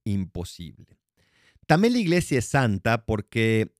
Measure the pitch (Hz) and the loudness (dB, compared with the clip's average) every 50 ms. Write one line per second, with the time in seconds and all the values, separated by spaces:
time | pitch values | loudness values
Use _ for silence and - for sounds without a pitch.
0 | - 107 101 98 92 - _ 87 87 - - - 85 69 - - - _ _ _ | -6 -4 -2 -2 -4 -6 _ -10 -10 -10 -12 -16 -16 -18 -18 -20 -20 _ _ _
1 | _ _ _ _ _ _ _ _ _ _ _ _ _ - 151 180 220 240 247 247 | _ _ _ _ _ _ _ _ _ _ _ _ _ 0 2 4 4 2 2 0
2 | 196 160 175 180 - - 147 123 - - - 139 127 110 98 98 - 113 113 110 | 0 2 2 0 0 0 -2 -2 -2 0 0 0 2 2 0 0 0 0 -2 -2
3 | - - 110 104 - _ - 117 113 113 110 110 110 - _ | -2 -4 -4 -4 -6 _ -2 0 0 2 2 0 0 -4 _